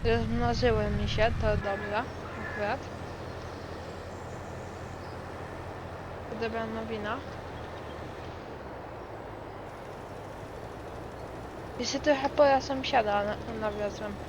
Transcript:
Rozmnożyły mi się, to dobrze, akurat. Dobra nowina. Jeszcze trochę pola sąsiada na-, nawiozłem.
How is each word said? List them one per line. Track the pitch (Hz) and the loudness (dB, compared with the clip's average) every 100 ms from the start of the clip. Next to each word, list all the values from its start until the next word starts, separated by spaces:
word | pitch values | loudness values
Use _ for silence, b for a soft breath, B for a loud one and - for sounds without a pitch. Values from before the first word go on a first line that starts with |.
Rozmnożyły | 233 226 226 233 240 233 247 220 214 | 8 6 6 4 4 6 6 6 6
mi | 208 208 | 4 4
się, | - 214 - | 6 6 6
to | 220 208 | 4 4
dobrze, | 202 196 208 208 262 - - - 208 | 2 0 0 0 0 -6 -6 -6 -4
akurat. | - 202 262 - - - - - - - - - - - - - - - - - - - - - - - - - - - - - - - - - - - 226 | 0 0 0 -2 -8 -8 -8 -6 -6 -8 -8 -8 -8 -8 -8 -8 -8 -8 -8 -8 -8 -8 -8 -8 -8 -8 -8 -8 -8 -8 -6 -6 -6 -8 -8 -8 -8 -6 -2
Dobra | 226 226 226 | 0 0 -2
nowina. | 220 226 220 208 240 - - - - - - - - - - - - - - - - - - - - - - - - - - - - - - - - - - - - - - - - - - - - - - | -2 -2 -2 -2 -2 -4 -8 -8 -8 -8 -8 -8 -8 -8 -8 -8 -8 -8 -8 -8 -8 -8 -8 -10 -8 -8 -10 -10 -10 -10 -10 -10 -10 -8 -8 -8 -8 -8 -8 -8 -8 -8 -8 -8 -8 -8 -8 -8 -8 -8 -4
Jeszcze | 240 277 | -2 2
trochę | 302 277 269 | 4 6 4
pola | - 285 269 | 8 8 8
sąsiada | 262 269 262 262 208 202 | 4 -2 4 4 6 4
na-, | 202 208 - 220 | 2 -2 -4 -2
nawiozłem. | 214 208 208 196 214 202 | -2 0 -2 -2 -6 -6